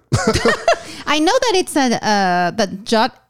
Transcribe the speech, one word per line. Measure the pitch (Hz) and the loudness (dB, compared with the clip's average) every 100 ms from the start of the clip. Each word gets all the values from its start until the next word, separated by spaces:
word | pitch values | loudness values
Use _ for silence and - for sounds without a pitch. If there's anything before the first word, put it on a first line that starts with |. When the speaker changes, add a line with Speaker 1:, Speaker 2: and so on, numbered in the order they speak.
| _ | _
Speaker 1:
<laughs> | - - - 233 622 - 508 - - - | 0 0 2 0 0 0 0 -4 -12 -4
Speaker 2:
I | 302 | 0
know | 330 | 2
that | 494 494 | 2 2
it's | 370 - 302 | 0 0 0
a, | 254 226 | 0 0
uh, | 214 202 185 175 175 | 0 0 2 0 0
that | 196 196 190 | -2 -4 -4
Judd | 226 220 247 - | -2 0 0 -4